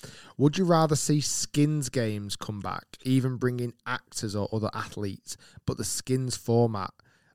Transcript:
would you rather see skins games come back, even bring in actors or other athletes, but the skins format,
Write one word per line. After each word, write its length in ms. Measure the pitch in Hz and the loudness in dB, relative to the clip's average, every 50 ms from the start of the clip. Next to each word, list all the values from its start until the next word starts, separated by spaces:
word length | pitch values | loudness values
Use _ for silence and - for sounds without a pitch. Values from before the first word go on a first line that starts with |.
| - - - - - - - | -20 -20 -20 -20 -20 -12 0
would 200 | - 131 151 147 | 2 2 4 4
you 60 | 185 190 | 2 4
rather 300 | 170 175 160 160 147 151 | 4 6 6 6 4 2
see 260 | - - - 147 151 | 2 2 2 2 2
skins 680 | 131 - - - - - - 147 147 151 151 151 135 123 | 2 0 -2 -2 -4 -2 2 2 2 4 2 0 -2 -2
games 460 | - 131 113 110 104 104 101 101 - | -2 -2 -2 -2 -2 -4 -6 -8 -8
come 240 | - - - 104 101 | -8 -8 -8 -8 -6
back, 260 | 95 92 90 85 - _ - - - | -6 -8 -8 -8 -10 _ -20 -8 0
even 340 | 127 131 131 123 131 127 | 2 2 2 2 2 0
bring 220 | 110 127 123 123 123 | 0 0 0 0 -2
in 140 | 120 120 - _ _ | -4 -6 -6 _ _
actors 500 | 120 127 - - _ - - - 104 95 | -6 -6 -6 -6 _ -8 -6 -6 -4 -2
or 120 | 104 101 - 110 | -2 -2 -2 -2
other 160 | 110 107 104 - | -2 -2 -2 -4
athletes, 640 | 110 107 - - 107 104 98 - - _ - - - - - _ - - | -6 -8 -8 -8 -8 -6 -6 -8 -10 _ -14 -16 -16 -18 -20 _ -10 -6
but 120 | - 127 | -6 -4
the 60 | 123 110 | -4 -4
skins 520 | - - - - - 131 131 131 123 - | -4 -4 -4 -2 0 0 0 0 -2 -6
format, 540 | - - - 117 117 120 117 110 98 92 - - _ _ _ _ _ _ _ | -4 0 2 4 6 4 4 2 -2 -6 -8 -10 _ _ _ _ _ _ _